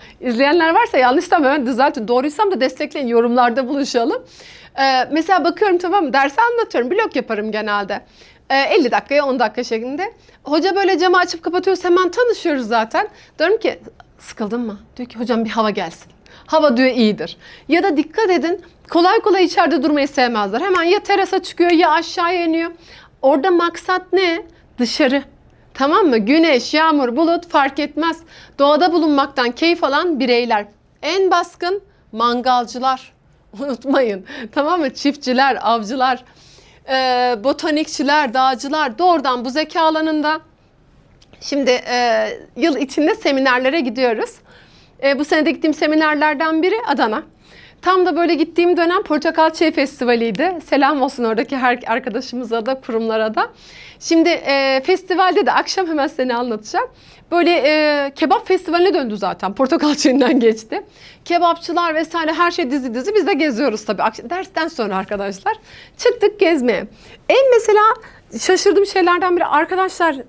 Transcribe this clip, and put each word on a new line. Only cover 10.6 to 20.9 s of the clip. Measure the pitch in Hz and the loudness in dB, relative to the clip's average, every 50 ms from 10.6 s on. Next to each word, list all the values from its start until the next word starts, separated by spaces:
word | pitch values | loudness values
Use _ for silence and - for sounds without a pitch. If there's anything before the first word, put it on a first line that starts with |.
| 302 381 359 | 2 0 0
böyle | 392 392 359 381 294 | 2 2 2 2 2
camı | 349 370 349 359 | 2 2 4 2
açıp | 359 359 - 330 - | 2 0 -4 -8 -6
kapatıyoruz, | 359 330 359 370 392 381 359 - | -4 -4 -2 0 0 -2 0 0
hemen | 359 349 370 370 349 | 0 2 2 2 0
tanışıyoruz | 349 453 494 480 427 - - 349 294 269 247 | 0 0 0 0 0 -2 -2 -2 -2 -2 -2
zaten. | 202 240 226 220 226 - 320 415 427 - - - - _ - | -2 -2 -2 -2 0 -2 -4 -4 -4 -6 -16 -20 -12 _ -2
Diyorum | 302 349 415 453 | 0 0 0 0
ki, | - - - - - - - - - _ _ - | -2 -2 -4 -6 -10 -20 -20 -20 -20 _ _ -20
"Sıkıldın | - - - - 226 202 214 240 | -20 -14 -10 -8 -8 -6 -6 -6
mı?" | 247 220 202 202 - - - | -6 -8 -10 -14 -18 -18 -16
Diyor | - 247 240 | -14 -14 -12
ki, | - 226 | -10 -8
"Hocam | 247 214 240 226 226 | -4 -2 -2 -2 -2
bir | 220 | -2
hava | 208 233 220 214 | -2 -2 -2 -2
gelsin." | 202 208 180 160 - - - - _ _ _ - - - - | -2 -4 -6 -8 -10 -14 -18 -20 _ _ _ -20 -20 -20 -6
"Hava," | - - 311 302 294 240 | -2 2 4 4 4 4
diyor, | 233 262 262 | 4 2 2
"iyidir." | 247 254 233 214 202 - 156 170 - - - - - - - - | 4 4 2 2 2 0 -6 -10 -12 -16 -20 -20 -20 -14 -4 0
Ya | 277 339 349 | 0 2 2
da | 392 311 | 2 0
"Dikkat | 269 302 - - - 453 381 | 0 -2 -2 -2 0 0 2
edin, | 370 330 247 330 359 359 - - - _ _ - | 2 0 0 -2 -4 -6 -8 -14 -20 _ _ -2
kolay | - - 330 370 415 453 | 0 2 4 4 2 2
kolay | 440 427 359 392 370 | 2 2 2 2 2
içeride | 311 - - 349 311 311 311 254 | 2 2 2 2 2 2 0 0
durmayı | 320 302 294 269 277 | 0 0 0 0 0
sevmezler." | - - 247 240 233 214 208 196 190 240 | 0 0 0 0 0 -2 -2 -2 -2 -2
Hemen | 330 403 370 359 330 | -2 0 0 2 2
ya | 339 | 2